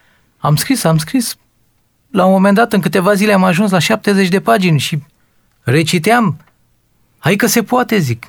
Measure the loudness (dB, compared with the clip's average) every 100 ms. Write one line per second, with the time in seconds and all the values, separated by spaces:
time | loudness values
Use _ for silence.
0 | _ _ _ _ -2 -2 -2 -2 0 -2
1 | -2 -4 -4 -8 _ _ _ _ _ _
2 | _ 0 2 4 4 2 2 0 -2 0
3 | 0 2 2 2 2 0 0 0 0 -2
4 | 0 0 2 0 0 0 2 0 -2 -8
5 | -10 _ _ _ _ _ -2 -2 0 -2
6 | 0 2 0 -4 _ _ _ _ _ _
7 | _ _ -2 0 0 0 0 -2 0 -2
8 | -2 -4